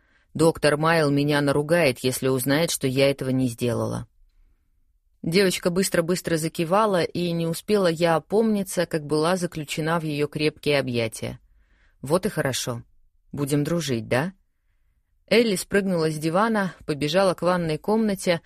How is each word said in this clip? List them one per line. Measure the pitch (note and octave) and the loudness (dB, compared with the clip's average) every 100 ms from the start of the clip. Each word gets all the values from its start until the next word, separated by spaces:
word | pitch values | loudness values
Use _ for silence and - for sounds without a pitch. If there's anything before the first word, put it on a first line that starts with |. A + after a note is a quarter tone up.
| _ _ _ | _ _ _
Доктор | C3+ E3 - D3 D3 | 2 2 4 2 2
Майл | D#3+ E3 D3 | 2 2 2
меня | C#3+ C#3+ D3 | 2 2 2
наругает, | C#3+ C#3+ D3 E3+ D3+ B2 | 2 0 2 2 2 2
если | B2+ B2 C3 | -2 -2 0
узнает, | C3 C3 C#3 E3+ | 0 0 0 0
что | - C3+ | -2 -2
я | C3 C#3 | 2 2
этого | C#3 C3 | 2 -2
не | B2+ C3 | -2 -2
сделала". | A#2 A#2+ A2+ A2 A#2 A#2+ _ _ _ _ _ _ _ _ _ _ _ D#3+ | -2 -2 -2 -4 -6 -10 _ _ _ _ _ _ _ _ _ _ _ -2
Девочка | F3 F#3+ - F3+ | 2 2 0 -2
быстро-быстро | F3 F#3 F3 E3 F3+ - E3 | 0 0 0 0 -2 -2 -2
закивала, | D#3+ - D#3+ F#3+ A3 F#3 | -4 -4 0 2 2 2
и | - - F3 | 0 -2 -2
не | E3+ E3 | -2 -4
успела | E3+ - G#3 F3+ | -4 0 2 2
я | D#3+ E3+ D#3+ | 2 2 2
опомниться, | - G#3 A3+ G#3 F#3+ - E3+ | 0 0 2 0 -2 -4 -2
как | E3 D3 | -2 -2
была | D3+ D#3+ F#3 | 0 2 0
заключена | F3 D#3+ C#3+ - D#3 E3+ | -2 -6 -8 -4 -2 -2
в | |
ее | D#3 D3 D3 | -2 -2 -4
крепкие | D3+ D3+ D3+ D3 C#3+ | 0 -2 0 0 0
объятия. | C3 A#2+ A#2 - A#2+ B2 _ _ _ _ _ _ | 0 -2 -2 -4 -10 -10 _ _ _ _ _ _
"Вот | C3+ F3+ G3+ | -2 0 0
и | |
хорошо. | - C3+ B2+ - A#2+ - _ _ _ _ | -2 -2 -2 -6 -8 -10 _ _ _ _
Будем | C3 C#3+ D3 | -6 -2 0
дружить, | D3 E3+ C#3+ A#2+ A2 | 0 -2 -2 -4 0
да?" | A#2+ F3 - _ _ _ _ _ _ _ _ - | -2 -2 -8 _ _ _ _ _ _ _ _ 0
Элли | G#3 A#3 F#3 | 2 4 0
спрыгнула | - G3+ G3 F3 D#3+ | 0 0 0 0 0
с | D3+ | 0
дивана, | D#3+ E3+ A3+ A3 F#3+ - - | -2 0 2 0 -2 -6 -6
побежала | D3 D3 F3 G3 | -4 0 2 2
к | E3 | 2
ванной | F3 F3+ E3 D3+ | 0 0 0 -4
комнате, | - A3 A3 F#3+ - E3+ | 0 0 0 0 0 -2